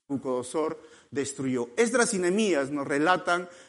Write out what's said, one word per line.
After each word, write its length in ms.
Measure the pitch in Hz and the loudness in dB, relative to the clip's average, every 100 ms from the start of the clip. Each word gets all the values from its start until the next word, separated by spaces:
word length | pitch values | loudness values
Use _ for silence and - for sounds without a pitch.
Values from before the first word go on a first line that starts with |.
| - | -6
Nabucodonosor 720 | 135 135 127 120 160 151 156 - - - | -6 -2 -4 -2 -2 -2 -4 -14 -20 -10
destruyó. 580 | 139 127 - 135 127 120 - | -6 -4 -4 -2 -2 -2 0
Esdras 380 | 233 247 226 | 2 4 2
y 40 | 190 | 2
Nehemías 520 | 175 196 214 147 131 | 2 2 2 2 0
nos 180 | 147 139 | -4 -2
relatan, 640 | 143 165 185 180 175 180 - | 2 4 2 2 -2 -2 -14